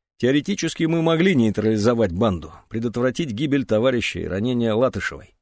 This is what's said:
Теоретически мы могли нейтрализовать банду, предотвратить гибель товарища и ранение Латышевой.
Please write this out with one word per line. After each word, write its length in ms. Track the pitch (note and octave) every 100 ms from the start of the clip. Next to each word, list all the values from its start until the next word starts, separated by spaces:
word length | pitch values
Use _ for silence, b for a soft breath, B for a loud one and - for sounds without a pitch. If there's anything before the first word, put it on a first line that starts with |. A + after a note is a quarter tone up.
| _ -
Теоретически 680 | A#2+ C#3+ C#3+ - E3 -
мы 180 | D#3+ E3
могли 320 | E3 D#3+ F#3+
нейтрализовать 800 | D3 A2 G2+ A2 A2 G#2+ A#2 G2+
банду, 400 | F2 A2+ F2 D2 - -
предотвратить 600 | A2+ A#2 A#2+ B2+ A#2+ D#3+
гибель 360 | G#2+ D3 C#3 A#2+
товарища 540 | G#2+ B2+ B2 - F2
и 60 | D#2+
ранение 460 | F#2 A#2+ B2 A#2
Латышевой. 640 | G#2+ B2+ F#2+ - C#2+ - _